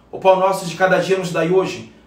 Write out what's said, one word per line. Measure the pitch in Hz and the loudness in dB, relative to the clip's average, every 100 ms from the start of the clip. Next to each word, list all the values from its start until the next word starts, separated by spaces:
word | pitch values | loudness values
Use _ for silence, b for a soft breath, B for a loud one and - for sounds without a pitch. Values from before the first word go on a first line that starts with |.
| b | b
O | - | -2
pão | 190 185 | 2 4
nosso | 190 185 170 | 2 0 -6
de | 160 | -2
cada | 190 175 | 0 2
dia | - 190 | 0 -2
nos | 170 | -2
dai | 156 165 | -4 0
hoje. | 190 180 - - B | 0 0 -6 -14 B